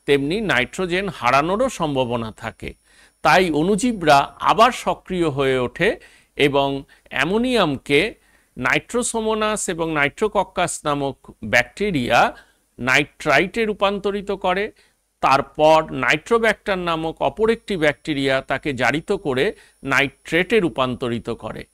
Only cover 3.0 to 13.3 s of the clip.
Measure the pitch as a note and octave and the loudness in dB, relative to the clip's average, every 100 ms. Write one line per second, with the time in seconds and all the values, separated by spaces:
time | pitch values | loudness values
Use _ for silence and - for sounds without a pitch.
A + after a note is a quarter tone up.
3 | _ _ D#3 E3+ F#3 D3 F3 G#3 B3+ A3 | _ _ 2 4 4 2 2 0 0 0
4 | D#3 C#3 D#3 - C3+ E3 A#3+ A#3+ G3 E3+ | 4 4 4 -2 0 4 4 2 -4 -6
5 | - F#3 E3 C#3 C3+ C3 A#2+ - F#3 - | -4 -2 -2 0 0 0 -2 0 -2 -2
6 | - _ _ - C#3+ C#3 C#3 C#3 C#3+ _ | -10 _ _ 0 2 2 0 -4 -10 _
7 | _ C3 D3+ G#3+ B3+ A#3+ E3 C3 - C#3+ | _ -2 0 0 0 0 0 -2 0 0
8 | G#3+ - _ _ _ - B2+ D3+ - A#3+ | 0 -6 _ _ _ -6 -2 -2 -2 -4
9 | A#3 A3+ A3 A3 G#3+ G#3+ - E3 E3 D#3 | -4 -4 -2 -2 -2 -4 -6 -4 -4 -2
10 | C#3+ - G#3+ G#3 F3+ - F3 - D3+ C#3+ | -2 -2 -2 -2 -4 -4 -4 -4 -4 -2
11 | C3+ - - - A2 A#2+ A#2+ - G#3 D#3 | -4 -8 -18 -14 -2 0 0 -4 -2 -2
12 | - A#2+ G#3 - _ _ _ - B2 C3+ | 2 2 2 -2 _ _ _ -8 0 0
13 | D3 _ C#3+ | 0 _ 0